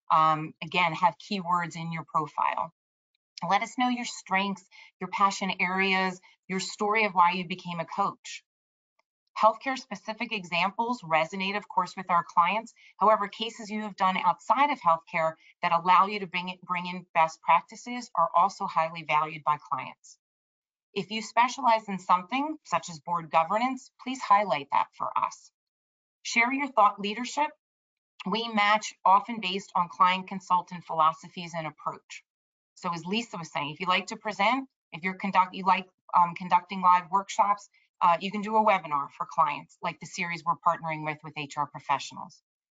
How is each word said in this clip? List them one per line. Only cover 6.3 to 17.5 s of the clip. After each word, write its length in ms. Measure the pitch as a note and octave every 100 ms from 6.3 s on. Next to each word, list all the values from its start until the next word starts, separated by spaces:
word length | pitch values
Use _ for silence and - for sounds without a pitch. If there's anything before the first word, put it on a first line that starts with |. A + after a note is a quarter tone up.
| _ -
your 100 | F#3+
story 460 | F#3 - G#3 A3
of 80 | G#3+
why 200 | F#3 F3
you 140 | F#3 E3
became 340 | F3+ F3 E3+
a 40 |
coach. 580 | D#3+ - F#3+ - - - - _ _ _ _ _ _ _ _ -
Healthcare 400 | A3 A3+ C4+ C4
specific 540 | - G3+ - A3 A#3
examples 680 | G#3+ F3 E3+ F#3 G#3+ A#3 B3
resonate, 560 | D#3+ D#3 D#3+ G3 F#3+ G3+
of 100 | -
course, 260 | F#3+ F3 -
with 120 | -
our 140 | E3+ -
clients. 380 | - E3+ G#3 A3+ - - -
However, 320 | G3+ G#3+ G3+
cases 420 | - A3 A3 G#3
you 120 | G#3+
have 120 | G#3+ G3
done 200 | F#3+ F#3
outside 540 | F3+ E3 - A3+ D4
of 100 | C4
healthcare 540 | F3 E3 - F3 D#3+ D#3+ _ _
that 100 | F3
allow 340 | E3+ E3+ F3+ G3
you 140 | G#3
to 60 | F#3
bring 220 | F3+ F3+
it, 140 | F#3
bring 240 | F3+ F3+ F3+
in 180 | F3+ -
best 280 | E3+ D#3+ -
practices 680 | -